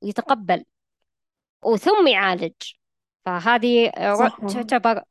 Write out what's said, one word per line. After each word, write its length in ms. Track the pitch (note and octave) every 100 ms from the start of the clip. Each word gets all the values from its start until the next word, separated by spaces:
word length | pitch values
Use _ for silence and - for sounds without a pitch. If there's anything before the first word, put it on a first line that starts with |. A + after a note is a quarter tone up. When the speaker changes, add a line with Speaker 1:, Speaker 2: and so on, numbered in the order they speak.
Speaker 1:
ويتقبل 640 | G3+ G#3 - C4 F#3 F3 - _ _ _ _ _ _ _ _ _
وثم 420 | - G#3+ E4+ G#4+ D#4+
يعالج. 460 | G3 G3 F3+ E3 - - - _ _ _ _ F#3
فهذه 680 | F3 G3 A#3+ A#3+ A#3+ A#3 -
ر-، 160 | G#3
Speaker 2:
صح. 320 | G3+ A#3+ - G3+
Speaker 1:
تعتبر، 560 | A3+ A3+ B3 A#3 G#3+ -